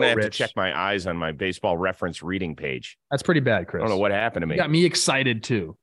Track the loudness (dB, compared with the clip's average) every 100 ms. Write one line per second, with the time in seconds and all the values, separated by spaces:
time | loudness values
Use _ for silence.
0 | 4 2 0 -2 -2 0 -2 0 0 -2
1 | -2 -4 -4 -2 -4 -2 -2 0 0 -2
2 | -6 -6 -6 -4 -4 -6 -6 -8 -10 -18
3 | _ -2 2 2 4 2 0 -2 0 2
4 | 2 2 0 0 0 0 2 4 4 2
5 | 0 2 2 0 0 -2 -2 -10